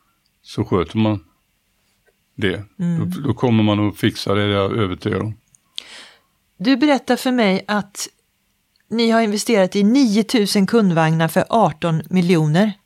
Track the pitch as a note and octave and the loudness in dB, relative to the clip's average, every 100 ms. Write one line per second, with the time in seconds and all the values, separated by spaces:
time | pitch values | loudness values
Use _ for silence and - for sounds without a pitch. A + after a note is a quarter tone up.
0 | _ _ _ _ - - G#2 G2 E2 A2 | _ _ _ _ -14 -6 -2 -2 -2 -2
1 | A2 G#2 - _ _ _ _ _ _ _ | -2 -2 -8 _ _ _ _ _ _ _
2 | _ _ _ - G#2 F#2 G2+ _ F3 E3+ | _ _ _ -6 -4 -4 -10 _ -6 -4
3 | D#3+ F3+ C#3+ A2+ B2+ A2+ G#2+ G#2 G#2 G2 | -4 -6 -6 -2 0 2 2 2 -2 -2
4 | A2 - - G2+ G2+ G2+ G2 A#2 G2 F#2 | -4 -2 -2 -2 0 0 0 -2 -4 -4
5 | G#2+ G2 G#2 G#2 _ _ _ - - - | -4 -4 -6 -10 _ _ _ -20 -20 -20
6 | - _ _ _ _ _ F#3+ C4+ D4 C4+ | -20 _ _ _ _ _ -2 2 2 0
7 | - A#3+ C4 B3 G#3 F#3 - G#3 - - | 0 -2 0 0 0 0 -2 -6 -6 -12
8 | - _ _ _ _ _ _ _ _ A3 | -14 _ _ _ _ _ _ _ _ -2
9 | A3+ A3+ A3+ G#3 - A3 F#3 G3+ G3+ B3+ | 2 2 0 -2 0 2 2 2 2 4
10 | C4 G#3 A3 B3+ G3+ G#3+ F#3+ A#3 G3+ E3 | 4 2 0 0 0 0 2 2 2 2
11 | D#3+ D#3+ E3 F#3 - A3+ F#3+ - F3 D#3+ | 2 2 0 0 0 2 2 0 -4 -4
12 | D#3 F#3 F3 F3 D#3 D#3+ A3 G3 | -2 -2 2 2 2 2 0 -2